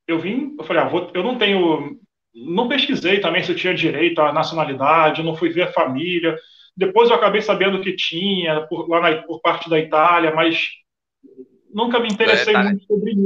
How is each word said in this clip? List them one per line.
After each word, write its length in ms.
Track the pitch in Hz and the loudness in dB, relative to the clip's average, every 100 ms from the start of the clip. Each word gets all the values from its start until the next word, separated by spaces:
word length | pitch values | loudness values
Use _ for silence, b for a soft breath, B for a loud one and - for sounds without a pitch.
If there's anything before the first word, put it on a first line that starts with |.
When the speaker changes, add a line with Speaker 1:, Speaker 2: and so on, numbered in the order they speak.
| - | -6
Speaker 1:
eu 120 | 165 | -4
vim, 360 | 180 254 302 - | -4 -4 -6 -8
eu 60 | - | -4
falei, 160 | 160 | 0
"Ah, 40 | 135 | 0
vou", 240 | 170 - | -2 -4
eu 100 | 180 | -4
não 140 | 208 247 | -4 0
tenho, 600 | 208 196 170 147 143 - _ _ _ | 2 2 2 0 -4 -12 _ _ _
não 340 | 117 139 180 240 | -16 -6 -2 0
pesquisei 520 | 285 - 233 175 196 | 0 0 -2 0 0
também 240 | 170 175 | 0 -2
se 80 | 170 | -2
eu 40 | 170 | -2
tinha 180 | 185 165 | -2 -2
direito 440 | 156 139 170 165 | -2 0 0 2
à 120 | 151 | 2
nacionalidade, 840 | 160 147 165 139 135 143 160 156 156 | 0 -2 -2 -4 -2 2 4 4 2
eu 40 | 165 | -4
não 100 | 160 | -2
fui 140 | 175 | -2
ver 140 | 170 | 0
a 80 | 175 | -2
família. 600 | 139 135 131 175 175 160 160 B B B - | 0 -2 -2 -4 -2 -2 -4 B B B -4
Depois 340 | 190 196 240 | 0 4 4
eu 60 | 220 | 4
acabei 260 | 208 208 | 2 2
sabendo 400 | 208 175 196 190 | 0 0 0 0
que 140 | 190 180 | -4 -4
tinha, 680 | - 165 196 190 165 156 156 | -4 -4 -2 -2 0 -2 -4
por, 220 | 170 170 | -6 -2
lá 100 | 165 | 2
na, 200 | 170 156 | 2 0
por 160 | - 160 | -4 -6
parte 280 | 170 165 - | -4 -4 0
da 100 | 160 | 0
Itália, 540 | 156 156 165 170 160 156 | 2 2 4 4 2 2
mas 320 | 165 165 - - _ _ _ _ - - - _ _ | 0 0 -4 -8 _ _ _ _ -20 -20 -20 _ _
nunca 260 | 208 240 233 | -4 -2 0
me 80 | 233 | 0
interessei 440 | 202 214 226 240 | 0 2 2 4
Speaker 2:
É, 100 | 208 | 2
tá. 0 | |
Speaker 1:
muito 220 | 202 196 - | 2 0 -2
sobre 240 | 208 226 202 | -2 0 2